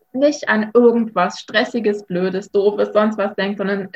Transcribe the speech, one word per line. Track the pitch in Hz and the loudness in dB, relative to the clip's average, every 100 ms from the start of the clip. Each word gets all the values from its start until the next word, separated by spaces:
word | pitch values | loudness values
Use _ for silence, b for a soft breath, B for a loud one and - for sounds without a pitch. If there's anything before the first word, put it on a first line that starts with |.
| _ | _
nicht | 254 285 294 - | 0 0 2 0
an | 214 214 | 0 2
irgendwas | 240 240 233 220 185 185 - | 4 6 4 0 0 0 -2
Stressiges, | - 208 247 240 214 208 - | -4 -2 -2 -2 -2 -2 -4
Blödes, | 175 185 185 208 | -2 -2 -2 -2
Doofes, | 202 196 202 208 | 0 0 0 0
sonst | 208 214 214 | 0 0 0
was | 202 208 | -4 -4
denkt, | 196 202 | -4 -4
sondern | 196 196 190 | -4 -4 -6